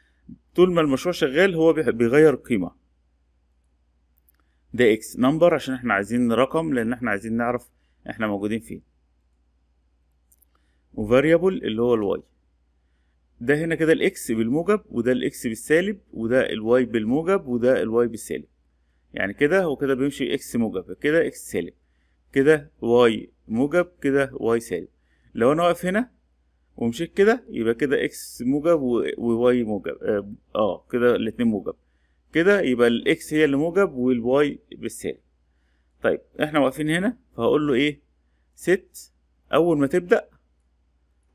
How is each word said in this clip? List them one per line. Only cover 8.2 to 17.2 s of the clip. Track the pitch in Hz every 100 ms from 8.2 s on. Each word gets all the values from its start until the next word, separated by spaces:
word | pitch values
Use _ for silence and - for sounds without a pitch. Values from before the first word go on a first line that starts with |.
| 107
موجودين | 101 104 110
فين. | - 90 _ _ _ _ _ _ _ _ _ _ _ _ _ _ _ _ _ _ _ _ _
وفاريبل | - 104 127 151 165 185 185
اللي | 113 110
هو | 120
الواي، | 117 98 82 - _ _ _ _ _ _ _ _ _ _ -
ده | 120 147
هنا | 165
كده | 156 160
الاكس | 156 165 - -
بالموجب، | 113 113 147 170 214 -
وده | 120 117
الاكس | 127 135 - 113
بالسالب، | 113 - 160 196 202 _
وده | - 113 127 -
الواي | 110 107 127
بالموجب، | 117 113 107 139